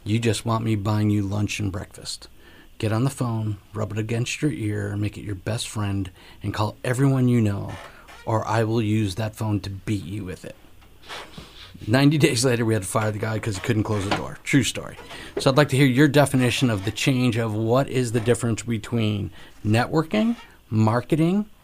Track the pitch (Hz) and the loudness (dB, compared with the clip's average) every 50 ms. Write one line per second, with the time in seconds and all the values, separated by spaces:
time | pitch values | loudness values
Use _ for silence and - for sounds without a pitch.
0 | - 101 107 117 117 117 101 - - 113 113 113 113 113 110 104 98 110 107 107 | -4 -2 -2 0 2 0 0 0 -2 -2 -2 0 0 0 -2 0 0 0 0 2
1 | 107 107 104 104 101 95 101 104 104 101 - - 104 98 92 101 - - - - | 2 2 2 2 0 0 -2 -2 -2 -2 -2 -4 -4 -4 -4 -6 -8 -10 -14 -14
2 | - - - - - - - - - - - - - - - - - 107 110 110 | -12 -12 -12 -12 -14 -18 -20 -20 -20 -20 -20 -20 -20 -20 -8 -4 -2 0 0 2
3 | 127 139 - - 131 120 113 110 110 107 104 - - - - 110 107 98 104 110 | 0 0 0 -2 -2 -2 -2 -2 -2 -4 -4 -6 -10 -12 -8 -6 -6 -4 -4 -4
4 | 110 110 117 113 123 - - - 151 151 - - 110 104 104 104 101 101 101 104 | -4 -2 -2 -2 -2 -2 -4 -2 -2 -2 -2 -2 -2 -2 -2 -2 -4 -4 -2 -2
5 | 104 101 - - - 101 101 90 - - 107 110 - - - 110 104 101 98 98 | -2 -4 -4 -6 -8 -8 -8 -8 -6 -6 -4 -4 -6 -6 -6 -4 -4 -2 -2 -2
6 | 95 90 - - - - - - - 104 - - 107 104 - - - 127 123 123 | -4 -6 -8 -14 -20 -20 -16 -10 -8 -6 -2 -2 -2 -4 -4 -4 -4 -2 0 2
7 | 139 139 135 131 127 123 120 120 110 104 101 101 101 104 - - - - - - | 2 4 4 4 4 4 4 4 4 4 2 0 -4 -8 -10 -12 -14 -18 -20 -20
8 | - - - - - - 113 110 - - 107 113 113 107 113 120 113 104 107 110 | -20 -20 -20 -10 -4 -2 -2 -2 0 0 0 0 2 2 2 0 0 2 2 0
9 | 110 98 90 - 110 110 - - 113 107 104 101 - 98 98 98 - - 107 98 | 0 0 -2 -4 -6 -6 -6 -4 -2 -2 0 -2 -2 -4 -10 -8 -4 -4 -4 -4
10 | 95 82 101 104 95 92 87 - - - - - - - - - - - - - | -4 -6 -8 -8 -8 -10 -10 -12 -14 -16 -18 -18 -20 -20 -20 -20 -20 -20 -20 -20
11 | - - - - - - - - - - - - - - - - - - 113 135 | -18 -14 -14 -14 -14 -16 -18 -18 -18 -18 -20 -20 -20 -20 -18 -12 -2 0 2 4
12 | 139 143 160 151 147 156 120 117 127 135 120 117 123 110 110 110 92 - - 117 | 6 6 6 6 4 2 2 2 2 2 2 2 2 0 0 0 -2 -2 -2 -2
13 | 110 107 104 104 110 110 110 107 - 117 101 92 - - 113 110 101 - 107 104 | 0 0 -2 -2 -4 -4 -4 -4 -4 -4 -6 -4 -2 0 0 0 0 0 0 -2
14 | 92 104 98 90 76 69 71 - - - - 139 110 - - - - - - - | -2 -2 -2 -2 -4 -6 -10 -10 -4 2 2 2 2 2 -2 -6 -8 -12 -12 -16
15 | - - - - - - - - - 139 135 143 147 - 131 127 147 135 120 127 | -16 -16 -16 -16 -16 -10 -8 0 0 4 4 4 4 4 4 4 4 6 6 6
16 | 151 147 127 147 143 - - 131 127 120 113 - 139 120 110 98 95 110 - - | 6 6 6 4 4 4 4 2 2 2 2 2 2 2 2 0 -2 -4 -4 -2
17 | - 143 135 123 127 123 113 120 117 113 104 107 113 113 117 131 139 - - 127 | 0 0 2 2 2 2 2 0 -2 -2 -2 -2 0 2 2 2 2 2 0 -2
18 | 127 117 110 120 104 117 117 - - 117 110 - - - 117 107 - - - 117 | -2 0 0 0 2 2 2 2 2 0 -2 -2 -2 -4 -4 -4 -4 -2 -2 0
19 | 110 107 104 101 98 - - - - - - - - 104 107 113 120 - - 160 | 0 0 0 -2 -4 -6 -8 -12 -18 -20 -16 -6 0 2 2 2 2 2 0 0
20 | 160 - - 214 220 226 240 - - - - - _ - 110 110 110 107 113 123 | 0 0 0 0 2 2 0 -2 -6 -14 -20 -20 _ -4 0 2 4 4 4 2
21 | 120 - 165 151 160 170 185 208 208 - - - | 0 0 2 2 4 4 2 0 -2 -4 -8 -18